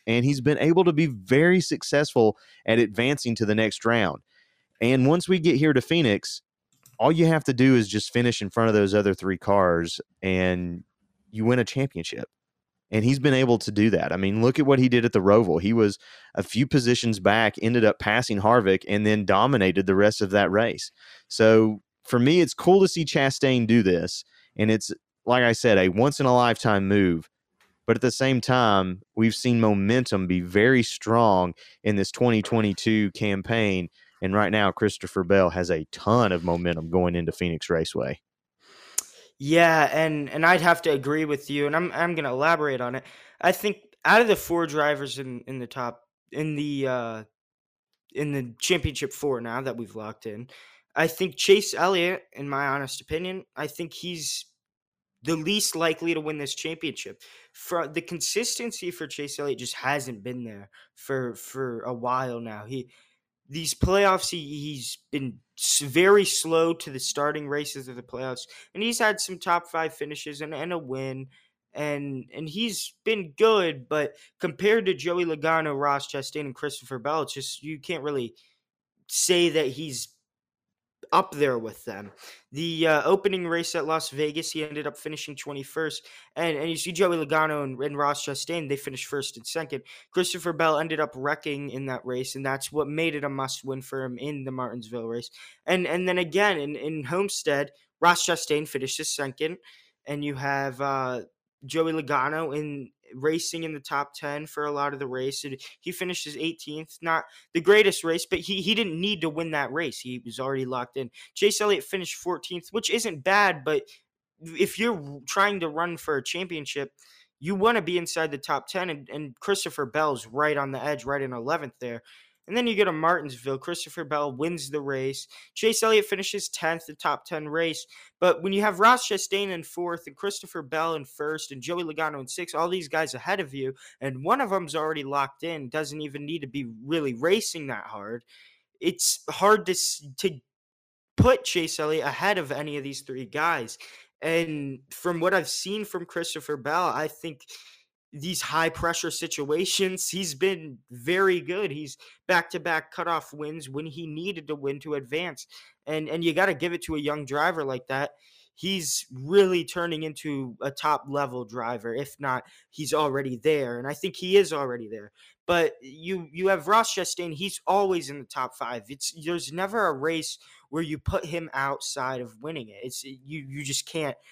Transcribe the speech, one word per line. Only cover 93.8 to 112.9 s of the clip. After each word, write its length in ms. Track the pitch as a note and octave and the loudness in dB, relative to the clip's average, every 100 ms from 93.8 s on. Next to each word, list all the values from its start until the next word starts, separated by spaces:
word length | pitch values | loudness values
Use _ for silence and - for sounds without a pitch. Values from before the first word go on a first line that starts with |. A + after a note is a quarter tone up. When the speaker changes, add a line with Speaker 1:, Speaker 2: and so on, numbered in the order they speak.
Speaker 2:
for 220 | C3 C3+ | -8 -8
him 140 | C3 A#2+ | -8 -8
in 240 | C#3+ C#3+ | -10 -8
the 80 | C3 | -8
Martinsville 560 | C3 B2 A#2+ G#2+ A#2+ A2+ | -8 -8 -10 -10 -10 -8
race. 240 | A#2+ - - - _ | -8 -10 -18 -20 _
And, 220 | - F#3 D#3+ | -2 0 0
and 220 | F3 F#3 | -2 0
then 100 | F3+ | 0
again, 400 | E3+ E3+ G#3 E3+ | 0 2 2 0
in, 160 | C#3+ | -4
in 300 | C#3+ D3 D#3+ | -6 -6 -6
Homestead, 640 | B2+ F3+ G3+ - - C#3 C#3+ _ _ - | -4 -2 -2 -2 0 0 -2 _ _ 2
Ross 260 | E3+ F3 - | 4 4 2
Chastain 400 | E3 - D3+ D#3 | -2 0 -2 -2
finishes 420 | C3+ C3 - D#3 | -6 -6 -6 -6
second, 500 | - C#3 B2 D#3 F3+ - - _ _ - | -6 -6 -4 -6 -6 -16 -20 _ _ -10
and 180 | D3 | -6
you 100 | D3 | -6
have, 460 | C3+ C#3 C#3 C#3 B2 | -4 -2 -2 -2 -4
uh, 420 | C#3 C3+ C3 B2+ F#2 _ _ _ | -4 -2 -2 -6 -10 _ _ _
Joey 280 | C3+ D#3 E3 | -6 -2 0
Logano 640 | D#3+ C#3 C#3+ C3+ D#3 D#3+ D3 | -2 0 0 0 -2 -4 -6
in 340 | D3+ C#3+ B2+ _ _ B2 | -6 -10 -14 _ _ -4
racing 480 | D3 E3 - E3+ | 0 0 -4 -6
in 80 | D#3+ | -8
the 80 | D3+ | -10
top 340 | - C#3+ C#3+ | -4 -4 -4
ten 320 | - D3 D3 D#3 | -8 -8 -8 -8
for 180 | - | -6
a 60 | D3 | -4
lot 220 | D3 C#3+ | -2 -2
of 60 | C#3 | -4
the 80 | C3+ | -6
race. 380 | B2+ C3+ C#3 | -4 -4 -6
And 120 | C#3+ C3 - - | -10 -12 -16 -14
he 120 | F3 | -10
finished 320 | F3 F3+ F3 | -6 -6 -6
his 120 | D3+ D3 | -8 -6
eighteenth, 640 | D#3+ D#3+ - D3+ D#3 - | -6 -6 -12 -12 -14 -8
not 220 | E3 D#3+ - - _ | -2 -2 -2 -18 _
the 60 | E3+ | 0
greatest 440 | D#3+ G#3 G3+ G3+ | 6 8 8 2
race, 220 | E3 E3 - | -2 -2 -2
but 120 | E3+ | -4
he, 220 | E3+ G3 | -4 -4
he 120 | F3+ | 0
didn't 260 | A3 G#3 E3 | 0 0 -2
need 220 | G3 G3 | -4 -2
to 60 | D#3+ | -4
win 220 | D3+ E3 | -4 -4
that 200 | D3+ C3 | -2 -2
race. 260 | C#3+ D#3 - | -4 -6 -8
He 200 | B2 B2 | -10 -10
was 140 | A#2+ A2+ | -10 -8
already 280 | C3 C3+ B2+ | -4 -4 -4
locked 300 | B2+ B2 C3+ | -6 -6 -8
in. 140 | A#2+ - - | -8 -12 -12
Chase 260 | - A3 - | 0 2 2
Elliott 240 | G#3 F#3 | 2 0
finished 300 | - G3 F3 | -2 -6 -6
fourteenth, 540 | - F3 E3+ - F3 - | -8 -6 -6 -6 -12 -6
which 200 | A3 - | -4 -2